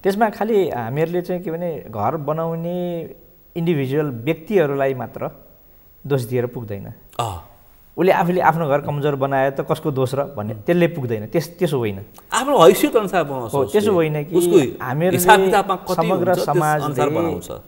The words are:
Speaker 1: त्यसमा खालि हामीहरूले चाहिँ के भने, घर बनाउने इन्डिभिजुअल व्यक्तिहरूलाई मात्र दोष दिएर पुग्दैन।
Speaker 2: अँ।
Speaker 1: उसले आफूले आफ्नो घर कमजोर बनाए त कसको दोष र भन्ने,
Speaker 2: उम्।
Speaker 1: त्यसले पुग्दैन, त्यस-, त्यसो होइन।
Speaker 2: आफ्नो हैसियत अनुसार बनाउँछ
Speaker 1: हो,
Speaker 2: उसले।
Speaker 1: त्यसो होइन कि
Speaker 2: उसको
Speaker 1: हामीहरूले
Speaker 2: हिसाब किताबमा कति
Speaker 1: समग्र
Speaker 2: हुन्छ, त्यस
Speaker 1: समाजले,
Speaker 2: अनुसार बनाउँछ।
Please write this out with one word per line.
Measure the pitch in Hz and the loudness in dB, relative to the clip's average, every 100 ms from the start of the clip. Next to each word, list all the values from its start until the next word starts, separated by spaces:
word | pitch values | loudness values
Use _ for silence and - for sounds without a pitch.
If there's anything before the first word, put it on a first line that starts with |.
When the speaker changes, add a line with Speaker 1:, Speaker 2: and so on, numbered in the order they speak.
Speaker 1:
त्यसमा | 190 202 220 | 0 0 0
खालि | - 208 214 160 | 0 0 2 2
हामीहरूले | 123 113 139 165 175 | -2 -4 -2 -2 -2
चाहिँ | 175 180 | -4 -6
के | 180 | -6
भने, | 160 175 147 - | -6 -6 -8 -10
घर | 110 107 156 | -4 -2 -2
बनाउने | 143 156 165 165 170 180 175 170 156 - - _ _ | -4 -4 -4 -4 -6 -4 -4 -6 -10 -16 -20 _ _
इन्डिभिजुअल | 175 170 156 131 143 | -4 0 0 0 -2
व्यक्तिहरूलाई | 151 120 123 160 - 202 147 139 135 | -2 -4 -4 -4 0 2 2 0 0
मात्र | 127 113 - 135 - - - - - _ _ 131 | -2 -8 -8 -10 -10 -20 -20 -20 -20 _ _ -4
दोष | 139 | -4
दिएर | 117 123 | -2 -2
पुग्दैन। | 120 131 107 98 110 - - - | -2 -8 -10 -12 -12 -18 -14 -6
Speaker 2:
अँ। | 117 85 - - - _ _ - | -6 -6 -14 -20 -20 _ _ 0
Speaker 1:
उसले | 180 | 2
आफूले | - 175 180 | 2 2 4
आफ्नो | 156 160 156 | 4 2 0
घर | 143 | 0
कमजोर | 151 147 143 | 0 -2 -2
बनाए | 139 135 135 139 | 0 0 2 0
त | 139 | -2
कसको | 151 151 156 | -4 -2 -2
दोष | 131 127 | -2 -2
र | - | -2
भन्ने, | 135 - 104 | -4 -6 -8
Speaker 2:
उम्। | 107 | -6
Speaker 1:
त्यसले | - 175 170 | 0 2 2
पुग्दैन, | 165 123 110 | 0 -4 -4
त्यस-, | 104 170 151 - | -2 -4 -4 -4
त्यसो | 175 143 | -2 0
होइन। | 110 98 - - - | -2 -4 -12 -20 -4
Speaker 2:
आफ्नो | 220 262 262 | -2 2 8
हैसियत | 170 - 294 | 8 8 2
अनुसार | 240 196 185 | 2 0 -2
बनाउँछ | 147 135 113 | -2 -4 -2
Speaker 1:
हो, | 143 | -2
Speaker 2:
उसले। | 131 208 | 2 2
Speaker 1:
त्यसो | 208 | 2
होइन | 180 156 151 | 2 2 -2
कि | 147 | 0
Speaker 2:
उसको | 165 175 170 127 - | 2 6 4 4 -4
Speaker 1:
हामीहरूले | 127 139 180 - | -6 0 0 2
Speaker 2:
हिसाब | 180 208 | 6 6
किताबमा | 190 196 190 | 6 2 0
कति | 185 - | -4 -2
Speaker 1:
समग्र | 175 165 | -2 0
Speaker 2:
हुन्छ, | 185 175 | 0 2
त्यस | 175 | 0
Speaker 1:
समाजले, | 156 156 151 151 | 2 2 2 2
Speaker 2:
अनुसार | 147 135 143 | 0 0 0
बनाउँछ। | 160 170 - - - | 0 -2 -4 -8 -14